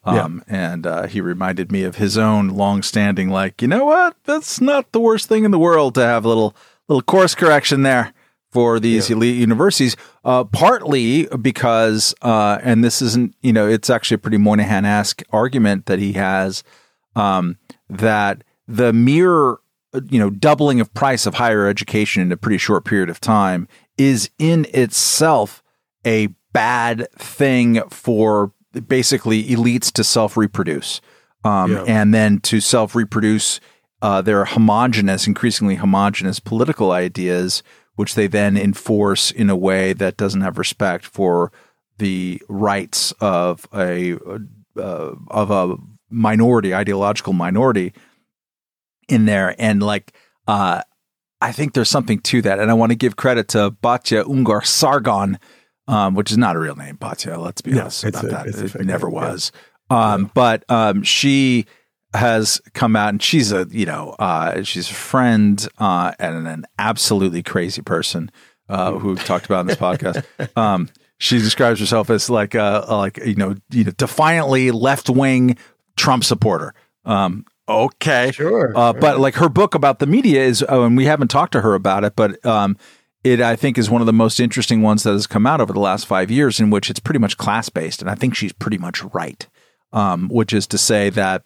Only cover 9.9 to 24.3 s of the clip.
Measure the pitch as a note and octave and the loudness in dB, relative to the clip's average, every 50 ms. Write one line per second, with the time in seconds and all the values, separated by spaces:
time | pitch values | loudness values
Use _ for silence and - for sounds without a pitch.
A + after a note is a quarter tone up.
9.9 | A2 - - - _ _ _ B2 B2+ B2+ B2 G2+ G2+ - E3 G3+ B3+ A#3 - D#3 | -2 -6 -14 -20 _ _ _ 0 0 0 0 0 0 2 4 4 2 2 0 -2
10.9 | C#3+ C3 A#2 A2+ C3 D#3 D#3+ - - B2+ A2 C3 A#2 - - A#2+ A#2 A2+ A2+ A2 | 0 0 2 2 2 0 0 -2 -4 -2 -2 -2 -2 0 0 2 2 2 2 2
11.9 | A2 A2 - - - _ - B2 A2+ A2 G#2 G#2 G#2 - - B2+ A#2 A2+ A#2 A#2 | 2 0 -2 -2 -4 _ 0 2 2 2 2 2 0 0 0 2 2 4 4 2
12.9 | - - C3+ A#2 G#2+ B2 B2 G#2+ _ _ - B2+ A2+ A2 G#2 G#2 A2+ G#2 - - | 2 0 -2 0 0 0 0 -2 _ _ 0 2 2 4 4 2 2 0 2 0
13.9 | B2 A2 - - A#2 G2+ - - G#2+ G2+ G#2 G#2 G#2 G#2 G#2+ F#2+ A2 F#2+ G2+ G#2 | 0 0 0 -2 -2 -2 0 0 2 4 4 4 4 2 2 2 0 0 2 2
14.9 | G#2 G#2 G2+ - - - - _ - G#2+ A#2 B2+ B2+ C3 A2 G2+ G2+ F#2+ - - | 0 0 0 -2 -6 -8 -10 _ 0 0 0 0 0 0 2 2 0 -2 -2 -4
15.9 | F#2+ F#2 G2+ G2+ G2+ G2 G2 F#2+ G2 F#2+ F#2+ F#2+ F#2 - - _ _ _ _ _ | -2 -2 -2 -2 -2 -2 -2 -2 0 -2 -2 -2 -6 -10 -14 _ _ _ _ _
16.9 | _ _ _ _ _ - G#2 G2+ F#2+ F#2 F2+ F2 F2+ _ _ _ - _ _ _ | _ _ _ _ _ 0 0 2 2 0 -2 -2 -6 _ _ _ -20 _ _ _
17.9 | G2+ F#2+ A2 A2+ G#2+ G#2 G#2 G2+ G2 - - _ _ _ _ - A#2 G#2 B2 A#2+ | -6 -2 0 0 2 2 0 0 -2 -6 -12 _ _ _ _ -8 -2 0 2 2
18.9 | A2+ A#2 A#2 B2+ C#3+ E3 F3+ F#3 F3 D#3+ C#3+ B2+ A#2 - _ _ _ _ _ _ | 4 4 4 4 4 4 4 4 4 4 2 2 0 -4 _ _ _ _ _ _
19.9 | - C3 C3 A2+ C3 A#2 G#2 G2+ G2+ G2 - D3+ D3 C#3+ D3+ C#3+ C3+ A#2+ A2 - | -10 -10 -6 0 0 2 2 0 0 2 2 2 4 4 2 2 2 2 0 -2
20.9 | - - D3 C3+ C3 A2+ - G#2+ F2 - A#2+ A#2 A2 G#2 G2+ G2+ G2+ G#2 G#2 - | -2 -2 0 0 0 0 -2 -4 -2 0 0 2 2 2 2 0 0 -2 -6 -4
21.9 | - G#2+ G#2+ - - G2+ F#2 F2+ F2+ - - A#2 G#2 F2+ - - G#2 F2 - - | -2 -2 -2 0 0 -2 0 0 -2 -2 -2 -2 -2 0 0 0 0 -2 0 -2
22.9 | A2 G2+ F#2 E2+ E2 - - - A2 G#2 G2 F#2+ F#2 F2 E2+ _ _ _ _ _ | 0 0 0 -2 -4 -8 -2 0 2 2 2 0 -2 -4 -6 _ _ _ _ _
23.9 | _ - C3+ C#3 C3 A2 G2 - | _ 0 2 2 2 0 -2 -6